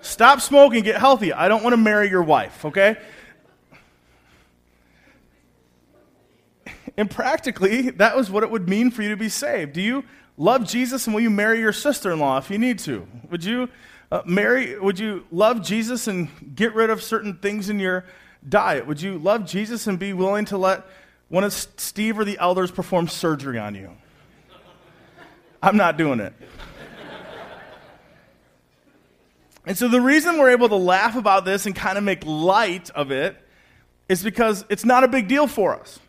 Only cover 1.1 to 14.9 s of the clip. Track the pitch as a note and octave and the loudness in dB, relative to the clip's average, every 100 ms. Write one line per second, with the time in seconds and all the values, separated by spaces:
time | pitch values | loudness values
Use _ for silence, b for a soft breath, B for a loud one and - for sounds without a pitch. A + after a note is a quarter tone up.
1.1 | C4 G3 C#3 E3+ A3 A3+ A#3+ A3 G#3 G3+ | 4 2 2 2 2 2 4 4 4 2
2.1 | F#3 E3 C#3+ F#2+ - D3+ E3+ G3 A3 B | 2 4 2 2 -8 -8 2 2 2 B
3.1 | B B B _ _ _ - _ _ _ | B B B _ _ _ -20 _ _ _
4.1 | _ _ _ _ _ _ _ _ _ _ | _ _ _ _ _ _ _ _ _ _
5.1 | _ _ _ _ _ _ _ _ _ _ | _ _ _ _ _ _ _ _ _ _
6.1 | _ _ _ _ _ - - - - G#3 | _ _ _ _ _ -20 -20 -16 -4 -4
7.1 | - B3 D#4+ - - G3 A3+ C4 E3+ G#3+ | -2 -2 -2 -4 -2 0 0 -2 2 2
8.1 | A3+ A3+ G3+ A3 A3+ F3 G3+ B3 A#3 G#3 | 2 -2 -2 -2 -4 -2 2 0 0 -6
9.1 | G#3 A3 - C#4 A#3+ D3+ C#3+ G3 C4 C4+ | -4 -6 -6 -4 -4 -4 -4 -4 -4 -8
10.1 | b b - E3 C4 G#3 A#3 B3 B3+ - | b b -2 2 2 0 -2 -2 -4 -4
11.1 | G#3+ A#3 G#3 G#3+ A3+ A3+ - D4 C4 G3+ | 0 2 2 2 2 0 0 -2 -2 -2
12.1 | E3 C#3+ C3 E3 G3+ B3 G#3+ - A2+ F2 | -2 0 0 -2 -2 -2 -2 -6 -8 -10
13.1 | B2 - E3+ E3+ A#3+ B3+ B B B B | -20 -10 -8 -4 -4 -6 B B B B
14.1 | E3+ - F3+ G#3 B3+ B3 C3 F#3+ | -8 -2 0 2 0 -2 -4 -4